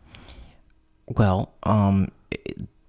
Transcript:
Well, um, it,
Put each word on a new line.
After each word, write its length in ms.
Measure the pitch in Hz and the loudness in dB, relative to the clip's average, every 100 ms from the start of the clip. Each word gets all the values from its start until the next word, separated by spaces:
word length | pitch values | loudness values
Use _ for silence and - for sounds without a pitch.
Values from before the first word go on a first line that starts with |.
| - - - - - _ _ _ _ _ - | -20 -20 -20 -20 -20 _ _ _ _ _ -8
Well, 460 | - - 185 - _ | 0 2 2 -4 _
um, 460 | - - 101 196 - - _ | -2 2 2 2 -2 -6 _
it, 280 | - - - - _ | -12 -12 -12 -16 _